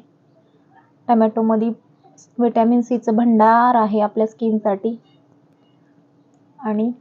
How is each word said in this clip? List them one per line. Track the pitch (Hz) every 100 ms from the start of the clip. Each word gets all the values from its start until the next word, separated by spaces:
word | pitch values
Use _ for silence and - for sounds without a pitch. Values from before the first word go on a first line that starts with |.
| - _ _ _ _ _ _ _ _ _ -
टोमॅटोमध्ये | 226 220 226 220 220 226 220 _ _ _ _ _ -
व्हिटॅमिन | 240 240 226 240
सीचं | 233 240 240 220
भंडार | 240 220 220 233 247 240
आहे | 214 214
आपल्या | 208 220 220
स्किनसाठी. | - 226 214 214 190 226 233 _ _ _ _ _ _ _ _ _ _ _ _ _ _ _ -
आणि | 226 208 233 240